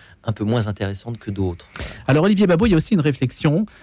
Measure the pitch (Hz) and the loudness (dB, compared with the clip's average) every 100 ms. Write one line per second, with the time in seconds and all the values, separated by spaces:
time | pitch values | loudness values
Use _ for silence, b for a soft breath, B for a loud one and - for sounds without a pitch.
0 | B B - 104 107 120 104 98 98 98 | B B -8 -4 -2 -2 -2 -4 -6 -8
1 | 117 117 - 98 92 85 - B B B | -12 -12 -10 -4 -4 -6 -14 B B B
2 | - 143 185 196 202 170 233 165 - 196 | 0 2 4 4 4 4 4 2 2 2
3 | 151 131 127 - 156 156 214 b | 2 0 -4 -2 0 0 -2 b